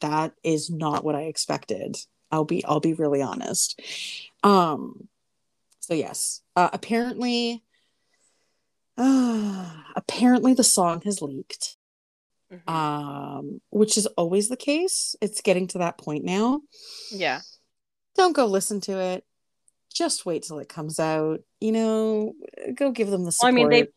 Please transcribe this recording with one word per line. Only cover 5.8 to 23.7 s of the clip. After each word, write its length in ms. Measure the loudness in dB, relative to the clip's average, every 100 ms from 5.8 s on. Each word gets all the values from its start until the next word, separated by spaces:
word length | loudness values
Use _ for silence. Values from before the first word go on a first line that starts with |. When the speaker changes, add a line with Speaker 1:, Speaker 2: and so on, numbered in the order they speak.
Speaker 1:
so 140 | -4
yes, 480 | -4 -2 -4 -6 -6 _ 2
uh, 140 | 2
apparently, 920 | 0 -2 -2 -2 -2 -2 0 -2 -4 _ _ _ _ _ _ _ _ _ _ _ _ _ 0
uh, 760 | 4 4 4 0 -2 -6 -10 -14 -10 -8
apparently 580 | -6 4 6 6 6
the 100 | 6
song 380 | 6 6 2 2
has 160 | -4 -4
leaked. 540 | -6 -8 -12 -12 -12 -12 _ _ _ _ _ _ _
Speaker 2:
Mm-hmm. 180 | -14 -6
Speaker 1:
Um, 880 | -2 -2 -4 -6 -10 -10 -10 -10 -12 _
which 260 | 2 4 4
is 100 | 0
always 420 | 0 2 2 0
the 80 | -4
case. 600 | -2 0 0 -2 -4 -4
It's 200 | -4 -2
getting 260 | 2 2 0
to 100 | -2
that 200 | -4 -4
point 260 | -6 -4
now. 360 | -2 0 2 0 -4 -20 -18 -16 -14
Speaker 2:
Yeah. 300 | -4 -4 -4 -8 -20 _ _ _ _ _ 4
Speaker 1:
Don't 200 | 4 4
go 100 | 2
listen 340 | 2 0 -4
to 160 | -4 -4
it. 240 | -2 -4 _ _ _ _ _ _ _
Just 320 | -4 -2 -2 -4
wait 180 | -4
till 140 | -6 -12
it 100 | -12
comes 320 | -10 -8 -2
out. 400 | 0 0 0 -4 -8 -4
You 120 | 0
know, 640 | 2 2 0 0 0 -2 -8 -20 -12 -10
go 180 | -2 -2
give 160 | 0 -2
them 140 | 0
the 100 | -2 2
Speaker 2:
Well, 60 | 4
I 20 |
mean, 200 | 6 6